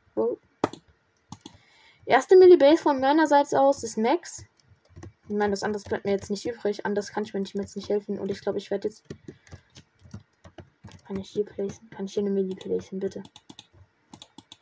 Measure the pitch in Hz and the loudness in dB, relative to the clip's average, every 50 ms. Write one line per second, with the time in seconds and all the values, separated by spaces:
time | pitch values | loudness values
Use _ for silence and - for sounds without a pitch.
0 | _ _ _ - 220 233 - - _ _ _ _ - - - - - _ _ _ | _ _ _ -4 -4 -4 -4 -6 _ _ _ _ -6 -6 -6 -12 -20 _ _ _
1 | _ _ _ _ _ _ - - _ - - _ _ _ _ _ _ - _ _ | _ _ _ _ _ _ -20 -20 _ -20 -20 _ _ _ _ _ _ -20 _ _
2 | _ - 214 254 262 - 392 370 370 359 359 285 277 277 311 330 - 320 285 262 | _ 2 2 2 4 6 8 10 10 10 10 10 8 6 6 4 2 0 -2 0
3 | 262 269 294 320 320 294 294 285 285 - - 262 269 277 277 - - 220 - 220 | 2 2 4 4 4 4 4 4 4 2 2 2 4 4 2 0 -4 -8 -4 -2
4 | 220 240 294 349 - - - - - - _ _ _ _ - _ _ _ _ - | 0 0 0 0 -2 -8 -18 -18 -20 -20 _ _ _ _ -20 _ _ _ _ -20
5 | - - - _ _ - 208 208 208 202 196 196 - 208 208 208 - - 220 214 | -20 -20 -20 _ _ -8 -4 -2 -2 -2 -2 -4 -4 -6 -6 -8 -6 -6 -8 -6
6 | - 202 202 196 - - 202 196 - 240 240 - - 208 208 - - 202 208 208 | -2 -2 -2 -2 -4 -6 -8 -6 -6 -8 -8 -4 -4 -4 -4 -4 -6 -4 -4 -4
7 | 202 - - 208 214 202 - 202 196 - - 202 196 - - 202 190 - 202 208 | -6 -6 -6 -8 -8 -6 -6 -6 -8 -6 -6 -8 -8 -8 -10 -10 -6 -4 -4 -4
8 | 202 - 202 - 202 196 202 - - 202 196 208 196 - 202 202 196 214 214 - | -4 -6 -8 -6 -6 -6 -8 -6 -6 -6 -6 -6 -6 -6 -6 -6 -4 -6 -8 -10
9 | _ - - - _ - - - _ - - - _ _ _ - - _ _ _ | _ -20 -20 -20 _ -20 -20 -20 _ -20 -20 -20 _ _ _ -20 -20 _ _ _
10 | - - - - - _ _ _ - - - - - - _ _ - - - - | -20 -20 -20 -20 -20 _ _ _ -20 -20 -20 -20 -20 -20 _ _ -20 -20 -20 -20
11 | _ - 202 196 190 - - 208 202 - - - 202 196 - - - - - - | _ -10 -10 -10 -10 -6 -6 -6 -6 -4 -6 -8 -8 -8 -10 -14 -18 -20 -14 -12
12 | 196 196 - 214 202 202 196 196 190 185 185 185 - 190 185 185 185 - 196 190 | -12 -8 -6 -4 -4 -2 -2 -2 -2 -4 -6 -10 -8 -6 -6 -6 -6 -8 -10 -8
13 | 196 190 - 196 196 - _ - - - - - - _ _ - - _ _ _ | -8 -8 -8 -10 -14 -16 _ -20 -20 -20 -20 -20 -20 _ _ -20 -20 _ _ _
14 | _ _ - - - - _ - - _ - - | _ _ -20 -20 -20 -20 _ -20 -20 _ -20 -20